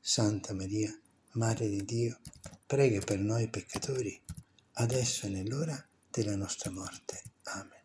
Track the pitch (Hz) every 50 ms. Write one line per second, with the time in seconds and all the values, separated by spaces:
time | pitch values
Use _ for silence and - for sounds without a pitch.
0 | _ - - - 110 104 107 101 - - 104 92 95 95 104 107 107 104 - -
1 | _ _ _ _ _ _ - 113 113 113 110 - 113 107 101 101 101 101 117 117
2 | 120 117 117 - _ - - - - - - - _ _ 139 135 139 131 107 98
3 | 92 - 104 95 98 104 110 117 113 110 - 123 - - - - - - 135 127
4 | 120 - - - _ - - - - _ _ - _ _ _ - 120 117 127 131
5 | 120 117 - - - 101 98 95 95 107 127 143 160 160 147 139 - _ _ _
6 | _ _ - - 110 104 101 98 98 - - - - 101 92 92 92 87 - -
7 | _ - - - - - _ _ _ - - - - - - - _